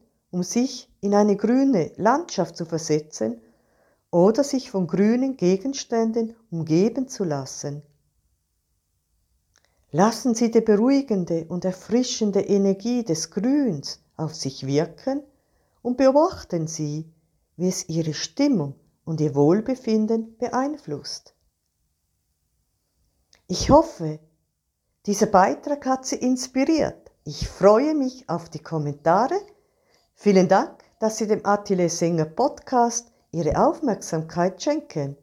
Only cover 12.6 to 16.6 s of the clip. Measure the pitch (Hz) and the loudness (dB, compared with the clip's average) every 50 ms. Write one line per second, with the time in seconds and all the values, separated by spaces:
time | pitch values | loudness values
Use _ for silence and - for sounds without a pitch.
12.6 | 196 196 190 196 - 233 247 247 226 - 160 160 - - - 202 190 254 277 294 | 2 2 0 0 -2 -4 -2 -2 -2 -2 -4 -4 -4 -6 -6 -4 -2 0 0 2
13.6 | 277 240 165 143 - - - - _ _ _ - 160 151 156 - - 135 127 - | 0 0 -2 -4 -8 -12 -14 -16 _ _ _ -8 -8 -8 -6 -8 -8 -8 -8 -8
14.6 | 135 131 139 147 165 165 - - - 269 269 285 294 - _ _ _ _ _ _ | -6 -2 0 0 0 -2 -4 -8 -6 -4 -4 -4 -6 -12 _ _ _ _ _ _
15.6 | _ _ _ _ - 240 247 254 269 262 262 294 320 381 - - - - 180 170 | _ _ _ _ -6 -4 0 2 4 4 6 6 4 2 0 -6 -10 -6 -6 -6